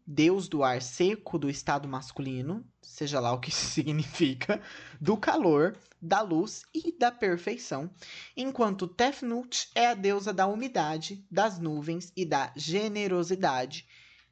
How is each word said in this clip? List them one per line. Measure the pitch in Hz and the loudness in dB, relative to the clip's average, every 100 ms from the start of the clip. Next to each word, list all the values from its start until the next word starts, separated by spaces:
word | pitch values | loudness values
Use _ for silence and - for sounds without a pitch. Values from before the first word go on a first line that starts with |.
| - | -6
deus | 143 160 190 170 | 4 6 4 2
do | 151 | 2
ar | 131 127 | 2 0
seco, | 123 - 185 214 - 170 | -4 0 2 2 -2 -4
do | 143 | -2
estado | 139 - 143 143 | -4 0 -2 -2
masculino, | 131 - - 135 127 135 214 - _ | -8 -8 -8 -6 -4 -4 -6 -8 _
seja | - - 147 143 | -16 -8 -2 0
lá | 120 | 0
o | 123 | -2
que | 123 | -2
isso | - - | -4 -2
<laughs> | |
significa, | - 139 151 - - 151 123 - 202 - - - - | -2 0 0 -2 2 2 2 -2 -2 -4 -18 -18 -4
do | 151 214 | 0 2
calor, | 214 311 196 143 175 214 _ - | 2 4 6 6 4 0 _ -10
da | 165 196 | 0 2
luz | 214 160 208 - - | 4 2 0 -4 -8
e | 311 339 - | -6 -4 2
da | 240 | 2
perfeição, | 240 202 175 202 240 - 139 165 - - - - - | 2 0 0 -2 -6 -6 -6 -6 -10 -18 -16 -14 -6
enquanto | 269 262 220 196 175 | -4 0 0 0 -2
Tefnut | - 247 277 247 233 247 - - | 2 2 2 -4 -4 -4 -6 -2
é | 233 240 | 2 4
a | |
deusa | 208 196 202 196 | 4 2 2 0
da | 190 190 | 2 2
umidade, | 208 262 208 151 160 160 202 - | 0 -2 -2 -2 -2 -6 -12 -6
das | 175 220 185 | 0 0 0
nuvens | 165 151 151 170 180 - | -4 -4 -4 -6 -6 -6
e | |
da | 170 143 127 143 | 0 0 -2 -6
generosidade. | 147 190 214 208 202 180 170 185 175 131 131 - - - - _ _ | -4 -2 -2 -2 0 0 0 2 2 0 -2 -8 -16 -20 -20 _ _